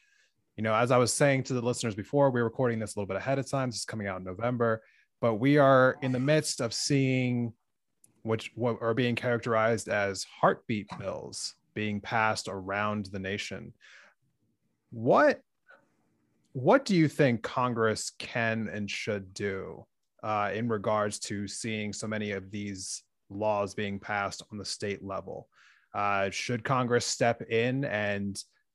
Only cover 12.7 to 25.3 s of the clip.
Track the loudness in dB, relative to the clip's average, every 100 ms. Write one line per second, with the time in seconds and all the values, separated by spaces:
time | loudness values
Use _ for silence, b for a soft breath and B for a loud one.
12.7 | -2 -2 -2 -6 -6 -6 -6 -6 -10 -14
13.7 | -18 B B B B _ _ _ _ _
14.7 | _ _ -4 4 6 6 2 _ _ _
15.7 | b _ _ _ _ _ _ _ -2 4
16.7 | 4 4 4 4 4 4 4 -2 -2 0
17.7 | 2 0 0 -4 -10 -6 -2 -2 -2 -4
18.7 | -6 -6 -6 -4 -6 -6 -6 -4 -4 -8
19.7 | -14 -18 _ _ _ -4 -2 0 -2 -2
20.7 | -2 0 0 0 -4 -8 -6 -6 -8 -6
21.7 | -4 -6 -6 -6 -4 -4 -6 -6 -8 -8
22.7 | -8 -10 -12 -14 _ _ -4 -2 0 -2
23.7 | -4 -6 -6 -4 -4 -4 -6 -12 -12 -10
24.7 | -8 -6 -8 -8 -10 -10